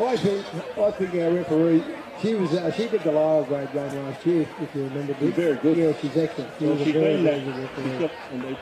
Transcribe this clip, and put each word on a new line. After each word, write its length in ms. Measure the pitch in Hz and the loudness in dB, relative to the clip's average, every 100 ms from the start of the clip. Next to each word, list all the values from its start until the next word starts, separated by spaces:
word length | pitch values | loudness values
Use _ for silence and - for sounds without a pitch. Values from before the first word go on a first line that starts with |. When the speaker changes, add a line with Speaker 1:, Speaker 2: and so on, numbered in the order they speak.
Speaker 1:
I 160 | 233 240 | 0 2
think, 280 | 196 196 - 160 - - | 0 -2 -4 -8 -8 0
I 120 | 208 | 0
think 240 | 208 190 | 2 -2
our 160 | 175 165 | 0 2
referee, 540 | 175 170 156 165 160 - - - - | 2 2 2 6 4 2 -8 -12 -4
she 140 | 202 | -2
was, 180 | 220 175 | 0 0
uh, 180 | 175 170 | 0 0
she 160 | 156 226 | -2 0
did 140 | 208 | 0
the 80 | 165 | 2
lower 320 | 151 156 156 | 2 4 4
grade 280 | 135 143 131 | 2 -2 -2
game 320 | 143 139 139 | -4 -4 -6
last 220 | 139 131 170 | -8 -4 2
year, 220 | 170 147 - | 2 0 -4
if 140 | 156 | -6
you 100 | 143 | -4
remember. 300 | 135 139 143 139 | -4 -4 -4 0
Speaker 2:
She's 140 | 147 | 0
very 220 | - 170 127 | 2 2 2
good. 200 | 147 165 | 4 4
Speaker 1:
Yeah, 160 | 160 147 | 4 2
she's 160 | 147 156 | 0 0
excellent. 340 | 156 - 127 - | 0 -2 -10 -4
She 60 | |
Speaker 3:
Well, 80 | 151 | 0
Speaker 1:
was 80 | 147 | 2
a 20 | 143 | 2
Speaker 3:
she's 80 | |
Speaker 1:
very, 200 | 151 156 151 | 2 4 4
Speaker 3:
been, 80 | |
Speaker 1:
very 160 | 160 143 | 2 2
Speaker 3:
uh, 40 | |
Speaker 1:
good 120 | 135 131 | -2 -6
referee. 280 | 131 139 131 | -8 -6 -6
Speaker 3:
she's 100 | 127 | -2
got, 100 | 160 - - | -4 -4 -10
and 240 | 127 131 131 | -8 -8 -8